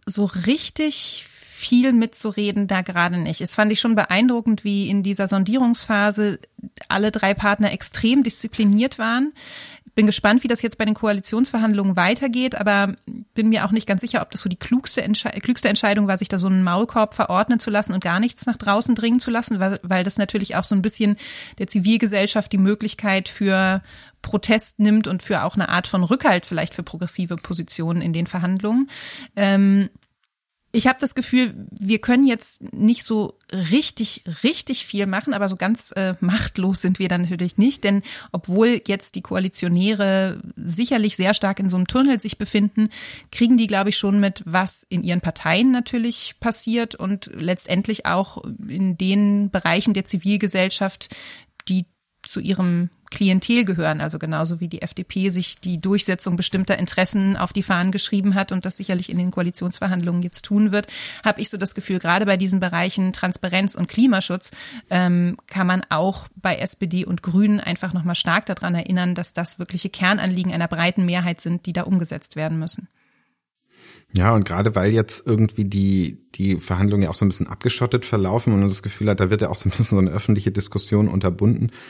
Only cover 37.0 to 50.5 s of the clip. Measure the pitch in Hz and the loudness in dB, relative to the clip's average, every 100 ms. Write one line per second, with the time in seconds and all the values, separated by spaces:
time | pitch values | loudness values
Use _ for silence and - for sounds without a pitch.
37 | 185 175 175 175 180 - 233 - 202 202 | 0 0 -2 -2 -2 2 2 2 2 0
38 | - - - - - 185 233 240 - 196 | -2 -16 -10 -10 -2 4 4 4 0 -4
39 | - 185 - 185 185 - 175 175 196 208 | -4 -10 -6 -2 -2 -2 0 2 2 2
40 | 196 190 190 - - - - 165 240 247 | 2 2 0 -4 -14 -10 -6 -2 0 2
41 | 214 - 185 214 196 196 196 185 180 254 | 0 0 0 2 0 0 0 0 0 4
42 | 277 247 214 - 208 214 208 - 214 - | 4 2 -2 -8 -2 2 2 2 0 -2
43 | - - - - 233 247 220 196 196 - | -16 -18 -14 0 6 6 4 2 2 0
44 | 196 202 196 190 - 175 190 - - 180 | 2 4 2 0 -2 0 0 -4 -4 -4
45 | 175 175 - - - 180 254 247 240 240 | 0 -2 -2 -4 0 4 4 4 0 -2
46 | 233 - - - 233 220 - 233 226 - | -2 -4 -10 -6 -4 -4 -2 -2 -2 -6
47 | 185 196 - - 160 180 - 180 202 214 | -4 -4 -6 -8 -4 -4 -2 -2 -2 -4
48 | - 175 196 - - - - 165 190 170 | -2 -2 -2 -8 -12 -12 -8 -2 -2 0
49 | 185 202 202 202 202 190 185 190 226 196 | 2 4 4 2 2 0 2 2 2 0
50 | - 185 190 202 202 | 0 -2 0 0 0